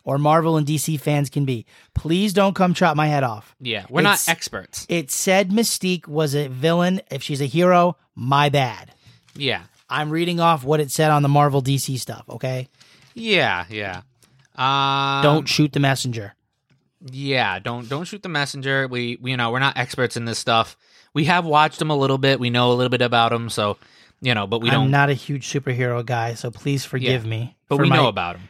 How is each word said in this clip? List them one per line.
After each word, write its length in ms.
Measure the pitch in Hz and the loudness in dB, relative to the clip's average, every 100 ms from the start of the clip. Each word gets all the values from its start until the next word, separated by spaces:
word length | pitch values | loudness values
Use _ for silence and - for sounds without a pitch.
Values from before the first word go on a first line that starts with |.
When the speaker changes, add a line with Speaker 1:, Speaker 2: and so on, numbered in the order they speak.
Speaker 1:
or 120 | - 135 | -4 0
Marvel 380 | 151 160 165 160 | 4 4 4 2
and 80 | |
D 140 | 147 151 | 2 -2
C 180 | - 151 | -2 -2
fans 320 | 147 147 135 | 0 0 0
can 140 | 147 | -2
be. 220 | 135 120 - _ _ | -2 -4 -8 _ _
Please 380 | - 156 175 208 | -6 -2 0 2
don't 220 | 185 196 | 2 2
come 200 | 190 180 | 2 2
chop 220 | 160 175 151 | 4 2 2
my 120 | 151 | 2
head 160 | 143 | 0
off. 320 | 127 107 - _ | -2 -4 -14 _
Speaker 2:
Yeah, 260 | 127 107 95 | -6 -6 -2
we're 120 | 147 | 2
not 120 | 202 196 | 4 4
Speaker 1:
It's, 100 | - | 0
Speaker 2:
experts. 580 | 165 - 101 - - - | -2 -4 -10 -10 -14 -4
Speaker 1:
it 220 | 170 147 | -4 -2
said 400 | - 196 190 185 | -4 2 2 2
Mystique 560 | 214 220 - 185 180 - | 0 0 -2 -2 -2 -4
was 300 | 147 156 143 | -2 0 0
a 100 | 139 | -4
villain. 540 | 127 160 170 180 190 - | -2 0 2 2 0 -4
If 140 | 135 | -10
she's 160 | - 139 | -6 -4
a 60 | 139 | -2
hero, 500 | 160 180 175 175 - _ | 2 4 4 4 -2 _
my 340 | - 120 139 147 | -10 0 2 4
bad. 420 | 143 127 101 - _ - _ _ | 2 0 -6 -18 _ -20 _ _
Speaker 2:
Yeah. 280 | - 135 95 - _ - | -6 -4 -4 -8 _ -6
Speaker 1:
I'm 200 | 135 151 | -4 -2
reading 280 | 160 170 170 | -2 -2 2
off 240 | 170 156 | 2 2
what 160 | 127 156 | 0 0
it 140 | 143 | 0
said 180 | - 156 | 0 4
on 120 | 147 | 4
the 60 | 143 | 6
Marvel 320 | 143 147 139 | 4 4 2
D 180 | 131 135 | 2 0
C 180 | - 127 | -2 -6
stuff, 280 | - 113 - | -8 -12 -14
okay? 380 | 120 131 131 127 _ _ _ _ | -8 -6 -8 -10 _ _ _ _
Speaker 2:
Yeah, 500 | 233 226 180 117 90 87 | -8 0 2 2 -2 -6
yeah. 340 | 107 101 90 - _ _ _ _ | -8 -8 -10 -14 _ _ _ _
Um, 680 | - 131 139 139 139 139 139 | -4 -2 0 0 -2 -2 2
Speaker 1:
Don't 240 | 147 156 139 | 2 2 0
shoot 240 | - 151 | 0 0
the 80 | 143 | 2
messenger. 540 | 139 131 131 117 98 - _ _ _ _ _ _ 131 | 0 0 -4 -8 -10 -16 _ _ _ _ _ _ -18
Speaker 2:
Yeah, 460 | 131 139 131 104 95 | -8 -2 0 0 -2
don't, 280 | 120 120 120 | -6 -8 -8
don't 180 | 143 180 | -8 -8
shoot 160 | 208 | -12
the 80 | 185 | -6
messenger. 580 | 151 143 139 135 135 135 | -4 -4 -4 -2 -2 -2
We, 300 | 123 120 123 | -4 -4 -6
we, 120 | 123 | -4
you 40 | 127 | -2
know, 140 | 117 | -2
we're 80 | 123 | 0
not 180 | 139 - | 0 -2
experts 400 | 123 - 120 117 | -4 -2 -2 -2
in 80 | |
this 140 | 117 110 | -6 -4
stuff. 360 | - 113 110 - _ _ _ | 0 2 0 -8 _ _ _
We 120 | 143 151 | -2 2
have 180 | 180 | 2
watched 340 | 165 147 156 - | 4 4 4 0
them 120 | 156 | -2
a 60 | 143 | 0
little 200 | 135 135 | 2 2
bit. 240 | 135 131 | 2 2
We 80 | 120 | 0
know 240 | 123 123 | 2 4
a 20 | |
little 140 | 123 127 | 2 2
bit 140 | 123 | 0
about 280 | 120 120 117 | 2 2 2
them, 200 | 117 117 | 0 -2
so, 260 | - 104 98 _ _ _ _ | -2 -2 -4 _ _ _ _
you 100 | 127 | -2
know, 140 | 113 101 | 0 0
but 160 | 113 | -2
we 60 | 117 | 2
Speaker 1:
I'm 40 | |
Speaker 2:
don't 160 | 139 135 | 2 4
Speaker 1:
not 200 | 143 143 | 4 2
a 20 | |
huge 340 | 135 - 139 - | 0 -6 -8 -6
superhero 500 | 143 135 120 123 120 117 | -6 -4 -2 -2 -4 -4
guy, 260 | 117 117 | -4 -4
so 180 | 113 120 | -6 -10
please 360 | 110 143 139 - | -6 -4 -4 -4
forgive 380 | 131 127 127 | -2 0 -2
Speaker 2:
Yeah, 60 | 110 | -2
Speaker 1:
me 260 | 113 120 - - | -6 -8 -12 -2
Speaker 2:
but 80 | 143 | 2
Speaker 1:
for 60 | |
Speaker 2:
we 80 | 135 | 4
Speaker 1:
my, 60 | 131 | 4
Speaker 2:
know 100 | 127 | 4
about 280 | 98 87 | 0 -4
'em. 120 | 90 | -8